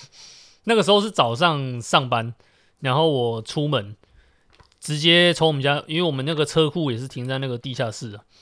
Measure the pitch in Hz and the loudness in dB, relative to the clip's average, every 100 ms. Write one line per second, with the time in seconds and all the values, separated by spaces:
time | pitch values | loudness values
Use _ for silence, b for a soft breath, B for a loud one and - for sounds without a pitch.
0 | B B B B B B - 226 185 208 | B B B B B B 0 2 4 4
1 | 214 180 123 117 175 147 131 123 - 165 | 2 0 0 4 2 2 -4 -6 -8 -8
2 | 127 117 113 - b b b b 139 135 | -4 -4 -4 -10 b b b b -4 0
3 | 160 135 120 113 107 - 151 135 101 107 | 0 0 -2 -6 -8 -4 -2 -2 -4 -14
4 | _ b b b b b b _ - 151 | _ b b b b b b _ -8 0
5 | 165 170 175 156 160 143 143 143 - 160 | 4 6 6 4 2 2 0 0 -2 -2
6 | 175 135 135 156 147 165 156 180 147 113 | -2 -2 -2 -2 0 2 2 2 -2 -4
7 | 131 131 123 135 135 123 139 123 120 - | -8 -8 -6 -4 -4 -6 -8 -6 -6 -6
8 | 120 104 _ b | -12 -14 _ b